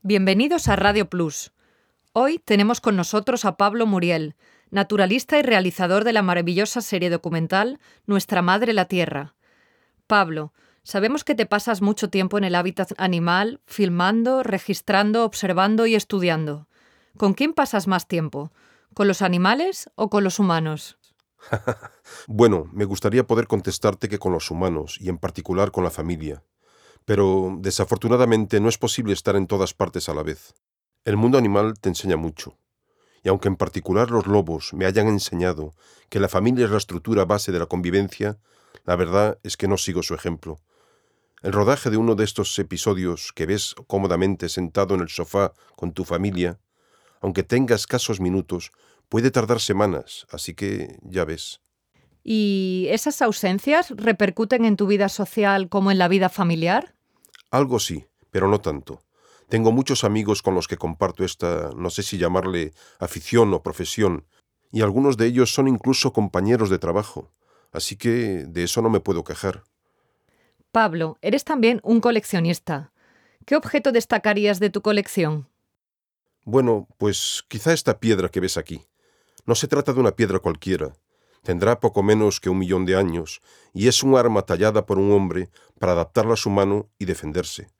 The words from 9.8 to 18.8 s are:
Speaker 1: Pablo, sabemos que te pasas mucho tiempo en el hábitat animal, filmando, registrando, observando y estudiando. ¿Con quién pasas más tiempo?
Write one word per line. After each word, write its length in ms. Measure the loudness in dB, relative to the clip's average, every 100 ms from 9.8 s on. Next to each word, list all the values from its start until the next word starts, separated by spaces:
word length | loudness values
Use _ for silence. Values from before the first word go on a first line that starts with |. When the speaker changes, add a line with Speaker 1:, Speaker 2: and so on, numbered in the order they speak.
| _ _ _
Speaker 1:
Pablo, 480 | 2 2 -2 -8 _ _ _
sabemos 420 | -6 -2 0 0
que 100 | -2
te 100 | 0
pasas 380 | 2 0 0 0
mucho 260 | 0 0 -2
tiempo 300 | 0 0 0
en 60 |
el 100 | 0
hábitat 380 | 0 0 -4 -6 -2
animal, 640 | 0 0 2 2 0 -6 _
filmando, 760 | -2 0 2 2 2 2 0
registrando, 840 | 0 -4 -4 -6 2 2 4 2 0
observando 600 | -2 -2 2 2 4 4
y 100 | 2
estudiando. 720 | 0 -2 0 0 -4 -8 -14 _ _ _ _ 0
¿Con 160 | 0
quién 180 | 2 0
pasas 340 | 2 0 0 0
más 220 | -2 0
tiempo? 420 | -4 -4 -6 -12 _ _ _